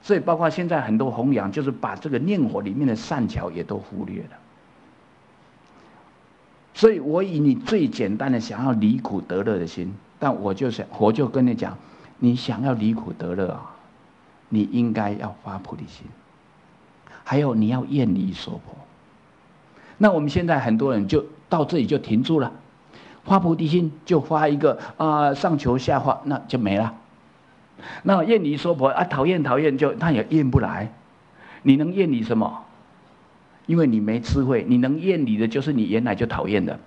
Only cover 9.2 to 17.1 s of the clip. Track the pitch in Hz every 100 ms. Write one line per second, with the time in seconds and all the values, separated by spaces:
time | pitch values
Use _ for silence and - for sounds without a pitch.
9.2 | - 90 110 101 82 - 90 104 - _
10.2 | 147 120 101 95 131 110 - - 107 113
11.2 | 131 135 123 113 95 - - - - -
12.2 | 123 123 - 104 135 120 107 110 - 85
13.2 | 85 90 92 - - - - - - _
14.2 | _ _ _ 110 101 120 117 110 104 104
15.2 | 101 92 - 95 92 - - - - -
16.2 | _ _ _ _ _ _ _ _ -